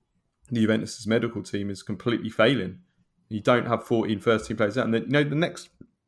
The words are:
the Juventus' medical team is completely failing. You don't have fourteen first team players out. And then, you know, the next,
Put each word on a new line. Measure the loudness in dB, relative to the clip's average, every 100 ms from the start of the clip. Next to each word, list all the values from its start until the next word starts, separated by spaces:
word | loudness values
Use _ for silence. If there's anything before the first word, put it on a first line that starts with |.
| _ _ _ _ -4
the | 2
Juventus' | 2 2 -2 -6 0
medical | 0 0 -4
team | -6 -6 -6
is | -8
completely | -10 -6 -4 -4 -2
failing. | 2 4 4 -2 -10 _ _ _ _ -10
You | -2
don't | 2 2 2
have | -2
fourteen | 2 0 2 0
first | 2 2 0
team | 0
players | 0 0
out. | 0
And |
then, | 0
you | 2
know, | 0
the | 0 0
next, | -2 -4 -16 -20 -20 _